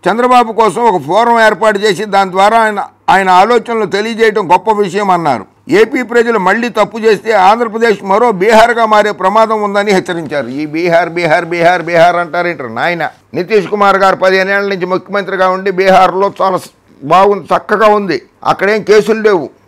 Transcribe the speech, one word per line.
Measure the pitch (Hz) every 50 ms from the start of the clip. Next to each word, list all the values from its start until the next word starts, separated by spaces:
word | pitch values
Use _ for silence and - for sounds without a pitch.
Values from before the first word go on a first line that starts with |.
| - 180
చంద్రబాబు | 196 226 240 247 254 247 240 226 220
కోసం | 190 220 214 156 220
ఒక | 240 226 196 180
ఫోరం | 131 143 175 208 233 240 233 233 220
ఏర్పాటు | 214 214 165 214 220 214 202
చేసి | 202 214 190 156 214
దాని | 214 190 196 196 190
ద్వారా | 175 190 196 208 220 233
ఆయన, | 220 214 208 196 - - _ _ _ -
ఆయన | 170 190 196 190
ఆలోచనలు | 185 180 190 220 240 233 - - 233 226 214
తెలియజేయడం | 175 - 196 214 226 233 208 226 220 208 220 202 151 139
గొప్ప | - - 226
విషయం | 214 208 208 190 156 202 208 190
అన్నారు. | 185 170 165 151 131 110 95 _ _ _ _ -
ఏపీ | 147 190 220 220 277 262 247
ప్రజలు | 208 233 240 226 233 233 214
మళ్ళీ | 180 185 202 226 233 240
తప్పు | 175 220 208 - 202
చేస్తే | 226 214 220 214 180 - 220
ఆంధ్రప్రదేశ్ | 226 202 185 185 214 233 240 233 202 226 226 233 208 - -
మరో | 196 190 214 240 240
బీహార్గా | 220 175 185 220 233 220 226 233 240 233 226
మారే | 220 214 208 208 214
ప్రమాదం | 208 214 190 185 202 220 226 214 226 214 208
ఉందని | 202 196 208 202 214
హెచ్చరించారు. | 202 185 147 - 180 170 165 135 147 143 127
ఈ | 117 127 139 156
బీహార్, | 151 147 160 170 180 165 165 175 170
బీహార్, | 165 175 175 160 151 175 170
బీహార్, | 165 175 175 165 170 180 180
బీహార్ | 165 160 175 165 165 175 170
అంటారేంటారు | 175 175 165 143 147 165 175 170 143 135 117
నాయన. | 110 120 139 170 175 170 156 143 - _ _ _ -
నితీష్ | 139 185 - 220 208 180
కుమార్ | 156 190 208 202 196 190
గారు | 190 196 190 185
పదిహేను | 135 180 190 190 190 190 190
ఏళ్ల | 196 202 202 202
నుంచి | 196 185 170
ముఖ్యమంత్రిగా | 180 185 185 185 - 190 202 196 165 196 185 185 185
ఉండి | 185 190 190 202
బీహార్లో | 190 180 190 190 185 180 190 180 170 185 196 196 - -
చాలా | 180 190 185
స-, | 165 - - _ _ _ _ _ _ 135
బాగుంది, | 139 160 180 196 202 202 190 151
చక్కగా | - 190 170 - - 208 190 -
ఉంది, | 214 208 208 202 185 156 123 - _ _ _ -
అక్కడేం | - 160 - 160 196 214 214 180
కేసులు | - 208 220 190 185 220 220
లేవు | 214 214 202 175 139 110 _ _ _